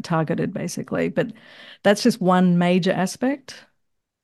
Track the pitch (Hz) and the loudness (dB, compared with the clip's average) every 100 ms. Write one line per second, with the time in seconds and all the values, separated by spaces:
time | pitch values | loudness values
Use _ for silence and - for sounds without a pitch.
0 | - 165 160 160 165 190 175 - - 175 | -4 -2 -2 -2 -4 -6 -8 -8 -6 -4
1 | - - - - - - - - 196 208 | -2 -2 -4 -6 -20 -20 -20 -2 0 2
2 | 247 - 180 185 185 175 175 185 180 - | 2 2 2 4 4 4 4 2 2 0
3 | 185 - 254 277 - - - _ _ _ | -2 -2 -4 -4 -8 -20 -20 _ _ _
4 | _ _ | _ _